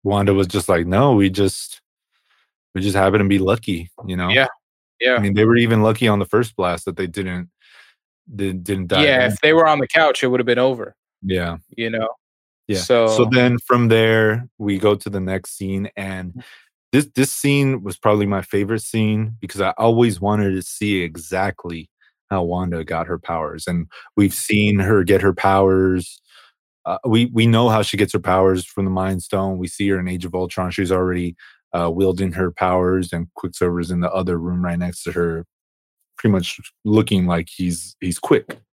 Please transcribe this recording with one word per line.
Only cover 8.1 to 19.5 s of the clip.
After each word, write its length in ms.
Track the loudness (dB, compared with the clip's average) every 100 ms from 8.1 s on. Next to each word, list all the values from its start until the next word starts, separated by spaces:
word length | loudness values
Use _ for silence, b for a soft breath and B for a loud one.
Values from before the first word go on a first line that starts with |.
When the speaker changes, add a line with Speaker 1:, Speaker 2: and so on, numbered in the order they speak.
| _ -18
Speaker 1:
they 260 | -6 -6
didn't 320 | -6 -6 -6 -2
die 160 | 2
Speaker 2:
Yeah, 140 | 4 4
Speaker 1:
then. 140 | 2
Speaker 2:
if 80 | 2
they 100 | 4
were 160 | 4 4
on 120 | 2
the 80 | 0
couch, 340 | 2 2 2
it 40 | 0
would 120 | 0
have 60 | 2
been 120 | 2
over. 380 | 2 0 -10 _ _ _
Speaker 1:
Yeah. 360 | -4 -2 -4 -8 _ -8
Speaker 2:
You 140 | -6
know? 180 | -4 -6 -8 _ _ _ _ -6
Speaker 1:
Yeah. 100 | -4
So 280 | 2 4 4
Speaker 2:
So 180 | 4 4
Speaker 1:
then 280 | 4 4 2 0
from 220 | 2 4
there, 600 | 4 4 4 2 0 -6 _
we 220 | -4 0
go 160 | 2
to 160 | 0 -2
the 100 | -6
next 380 | -4 -6 -8 -10
scene, 320 | -6 -6 -6
and 380 | -8 -10 -10 -12
Speaker 2:
Mm. 100 | -14 B B B _ _
Speaker 1:
this, 160 | 0 0
this 180 | -2 -2
scene 480 | 0 0 2 2 -2
was 140 | -6 -2
probably 280 | 2 2 2
my 160 | -2
favorite 400 | -2 -4 -2 -4
scene 520 | -4 -2 0 0 -4 -8
because 200 | -14